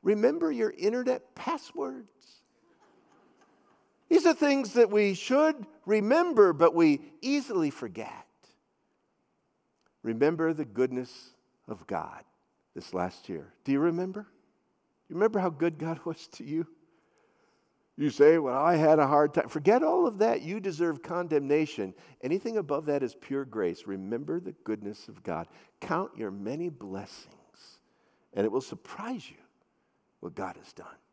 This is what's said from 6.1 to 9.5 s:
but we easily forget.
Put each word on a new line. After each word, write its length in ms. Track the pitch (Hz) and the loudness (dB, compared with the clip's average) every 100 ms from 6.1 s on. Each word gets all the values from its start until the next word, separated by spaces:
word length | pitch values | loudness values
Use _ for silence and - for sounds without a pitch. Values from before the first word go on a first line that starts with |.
| 294 349 254 196 | 2 2 6 6
but 220 | 147 165 | 8 4
we 260 | 165 165 143 - _ | 6 4 4 -4 _
easily 480 | 247 285 247 196 151 | -4 -4 -2 -2 -2
forget. 560 | 135 117 92 107 - - _ _ _ _ _ _ _ _ _ _ _ _ | -4 -12 -10 -14 -14 -20 _ _ _ _ _ _ _ _ _ _ _ _